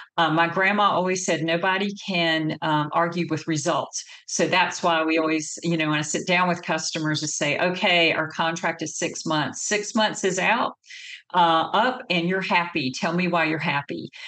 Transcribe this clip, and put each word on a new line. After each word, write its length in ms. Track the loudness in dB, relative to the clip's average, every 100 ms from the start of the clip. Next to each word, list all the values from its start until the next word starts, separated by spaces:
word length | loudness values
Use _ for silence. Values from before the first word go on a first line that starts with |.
| -6 0
Uh, 140 | 2
my 180 | 4 2
grandma 360 | 2 2 4
always 420 | 4 2 0 -2 -2
said, 160 | -2
"Nobody 480 | 0 0 0 0 -2 -4 -4
can, 480 | 0 2 0 0 -2
um, 280 | 0 0 0
argue 320 | 0 0 0 -2
with 160 | -4 -2
results." 560 | -2 0 -2 -2 -8 -12 -16 -6
So 200 | -2 2
that's 360 | 2 2 0
why 200 | 2 2
we 140 | 2 2
always, 400 | 2 0 -4 -6
you 120 | -2 0
know, 140 | 0
when 80 | 0
I 60 |
sit 240 | -2 -4 0
down 200 | 2 2
with 140 | 0
customers 580 | -2 -4 -4 -4 -2 -2
to 60 | -2
say, 300 | -2 -2 0
"Okay, 560 | 0 2 2 4 4
our 140 | 2 -2
contract 560 | -2 -2 -2 -4 -4
is 120 | -6 -4
six 300 | -6 -4 -2
months. 380 | 0 -2 -4
Six 320 | -2 -2 0 0
months 280 | 0 0
is 140 | -2 0
out, 360 | 2 2 0 -6 -18 -18 -16 -18 -2
uh, 340 | 4 4 4 2
up 300 | 2 2 0 -2
and 180 | 0 0
you're 120 | 0
happy. 500 | 0 0 0 -2 -4
Tell 220 | -2 -2
me 140 | 0 2
why 180 | 2 2
you're 120 | 0
happy." 520 | -2 -2 -4 -8 -10 -14